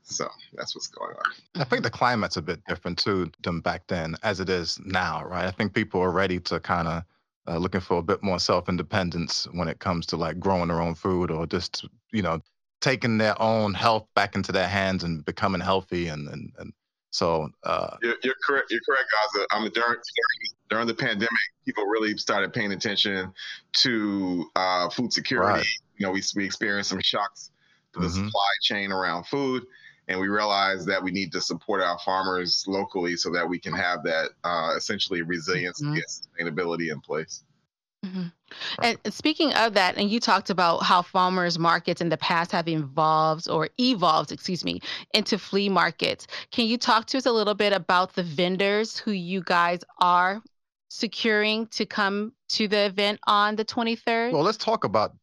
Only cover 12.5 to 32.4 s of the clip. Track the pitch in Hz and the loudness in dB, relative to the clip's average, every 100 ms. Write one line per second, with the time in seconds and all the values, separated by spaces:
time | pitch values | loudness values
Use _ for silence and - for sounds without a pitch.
12.5 | _ _ _ - 131 123 110 110 101 110 | _ _ _ 0 2 2 2 2 2 2
13.5 | 110 107 87 117 110 - - 98 101 95 | 4 2 2 2 2 0 0 0 0 0
14.5 | 92 90 101 95 95 85 80 73 - 101 | 0 2 2 0 0 -2 -4 -4 -2 -2
15.5 | 92 90 95 - 90 85 76 73 76 - | 0 0 0 0 -4 -4 -6 -10 -12 -14
16.5 | - 92 - _ _ _ - 90 82 76 | -14 -18 -18 _ _ _ -2 2 2 -2
17.5 | _ - 82 - - 117 117 127 131 - | _ -2 -2 -2 -4 -2 -2 -2 -2 0
18.5 | 139 127 117 127 135 127 107 107 101 98 | 0 0 -2 0 0 2 0 2 0 0
19.5 | 107 107 113 120 120 - - 117 - 101 | 0 0 0 0 0 -4 -2 -2 -2 -6
20.5 | - _ 107 117 117 131 104 117 113 107 | -14 _ -2 0 -2 -2 0 0 0 -2
21.5 | _ - 120 101 110 107 107 - 107 95 | _ -6 -2 0 2 0 -2 0 0 0
22.5 | 123 104 95 113 98 107 98 92 - - | -2 -2 -2 -2 0 0 0 -4 -10 -14
23.5 | - _ - 135 117 104 101 92 90 82 | -14 _ 2 2 2 0 0 0 -2 -2
24.5 | - 92 90 87 - 120 - - 127 95 | 0 2 2 0 -2 -2 -2 -2 0 2
25.5 | 101 - - _ _ 98 98 98 101 98 | 2 0 -4 _ _ -2 -2 -4 -4 -4
26.5 | - 110 101 101 95 - 107 104 - - | -4 -4 -2 -4 -2 -2 -2 -4 -8 -20
27.5 | _ _ _ _ 85 87 90 104 107 98 | _ _ _ _ -4 -2 -2 -2 0 0
28.5 | 98 - 104 98 95 92 85 85 143 135 | 2 0 0 -2 -2 0 -2 -2 -2 0
29.5 | 127 123 - - _ - 92 98 104 104 | -2 -6 -20 -20 _ -6 -2 0 0 2
30.5 | 98 95 95 87 95 92 92 95 87 - | 4 2 2 0 -2 0 -4 -4 -4 -4
31.5 | 85 - 98 90 87 - 95 95 92 | -6 -2 0 0 0 0 0 0 0